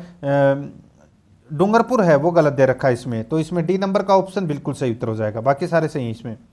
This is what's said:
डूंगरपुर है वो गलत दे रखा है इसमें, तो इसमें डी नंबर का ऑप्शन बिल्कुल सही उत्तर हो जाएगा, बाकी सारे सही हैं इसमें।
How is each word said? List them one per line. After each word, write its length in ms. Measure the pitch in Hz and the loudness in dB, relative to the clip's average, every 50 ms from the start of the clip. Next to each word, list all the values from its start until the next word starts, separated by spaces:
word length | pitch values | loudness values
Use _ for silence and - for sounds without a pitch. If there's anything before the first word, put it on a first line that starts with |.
| - - - _ 143 139 139 139 139 139 139 143 143 - - - - _ _ _ _ _ _ _ _ _ _ _ _ - 156 | -4 -16 -14 _ -4 0 2 4 4 4 2 0 -4 -10 -16 -20 -20 _ _ _ _ _ _ _ _ _ _ _ _ -8 -2
डूंगरपुर 480 | 143 185 208 220 226 220 226 254 226 190 | 0 2 2 4 2 2 2 0 2 4
है 120 | 170 151 | 4 4
वो 160 | 135 147 175 | 4 4 2
गलत 220 | 170 170 151 147 135 | 2 2 2 2 4
दे 120 | 131 131 | 4 2
रखा 220 | 135 123 - - | 2 2 2 0
है 60 | 131 123 | 0 0
इसमें, 300 | 120 - 131 117 110 110 | 0 -2 -6 -6 -6 -4
तो 160 | - 156 160 | -4 -4 -4
इसमें 260 | 156 156 175 170 160 | -4 -2 -4 -4 -2
डी 120 | 175 196 | -2 -2
नंबर 260 | 190 196 196 196 208 196 | -2 0 0 0 0 2
का 140 | 202 196 | 2 2
ऑप्शन 300 | 190 185 185 - 202 190 | 2 2 0 -4 -4 -4
बिल्कुल 260 | 151 147 139 - 151 131 | -4 -4 -4 -6 -6 -6
सही 180 | - 143 123 | -4 -2 -4
उत्तर 160 | 110 117 127 | -4 -4 -4
हो 80 | 113 110 | -4 -4
जाएगा, 260 | 110 107 107 104 113 | -2 -4 -4 -4 -2
बाकी 260 | 110 135 139 - 180 | 0 0 0 0 0
सारे 200 | 156 170 165 156 | -2 0 0 0
सही 160 | 147 - 147 123 | -2 -2 -4 -6
हैं 80 | 117 | -6
इसमें। 260 | 110 - - 120 107 - _ _ | -8 -8 -10 -12 -14 -14 _ _